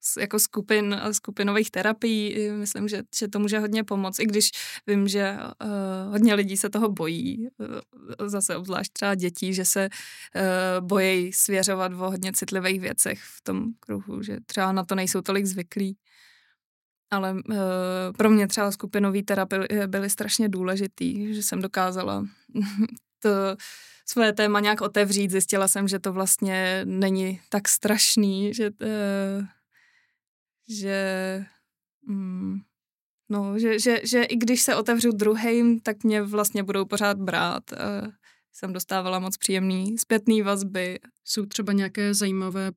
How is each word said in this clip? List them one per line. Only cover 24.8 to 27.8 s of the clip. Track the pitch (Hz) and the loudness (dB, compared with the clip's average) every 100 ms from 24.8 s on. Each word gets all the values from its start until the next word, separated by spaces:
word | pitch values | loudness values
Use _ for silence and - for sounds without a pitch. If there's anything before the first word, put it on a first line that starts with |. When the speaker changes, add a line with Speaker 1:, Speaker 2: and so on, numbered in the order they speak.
Speaker 1:
otevřít. | 214 208 202 202 196 | 2 2 2 2 2
Zjistila | 190 - 196 190 | 0 2 2 2
jsem, | 196 196 | 2 0
že | 190 | 0
to | 196 | -2
vlastně | 185 190 - 196 190 185 190 | -2 0 2 2 0 0 0
není | 190 190 196 190 190 185 - | -2 0 2 2 0 -4 -4
tak | 208 202 | -2 0
strašný, | - | 0